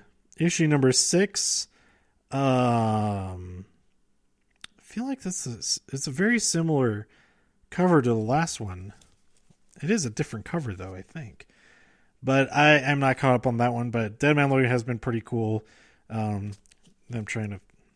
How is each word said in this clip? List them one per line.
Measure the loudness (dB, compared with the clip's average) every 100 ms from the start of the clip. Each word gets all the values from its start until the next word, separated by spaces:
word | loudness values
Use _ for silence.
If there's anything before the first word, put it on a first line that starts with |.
| -8 _ _ -4
issue | -2 2 2
number | 4 4
six. | 4 2 2 0 -2 -4 -4 -6 _ _ _ _ _ -8
Um, | -2 2 2 4 2 2 2 0 -2 -6 -10 -12 -14 -16 _ _ _ _ _ _ _ _ _ -20 _
I |
feel | -14 -8 -6
like | -6
this | -6 -8 -8
is, | -8 -4 -6 -6
it's | -8 -6
a |
very | 0 2 2
similar | 2 0 2 2 2 0 -6 _ _ _ _ _ -10
cover | 0 4 6
to | 4
the | 2
last | 0 0 -2 -4
one. | -10 -10 -14 -18 _ _ _ _ _ _ _ -8
It | -2
is | 0 -2
a |
different | -4 -6 -8 -8
cover, | -6 -6
though, | -8 -10 -14
I |
think. | -14 -14 -14 -16 -20 _ _ _ _ _ _ _
But | 0 2 2
I, | 4 6 6
I'm | 4 0
not | 2 2
caught | 2 2
up | 2
on | 0
that | 0
one, | 0 -2
but | -2 -4 0
Dead | 2 4
Man | 4
Logan | 4 4
has | 2
been | -2 -6
pretty | -4 -4
cool. | -2 -2 -2 -2 -6 _ _ _ -10
Um, | -6 -4 -4 -6 -12 _ _ _ _ -12
I'm | -10 -8
trying | -6 -6
to | -10 -16 _ _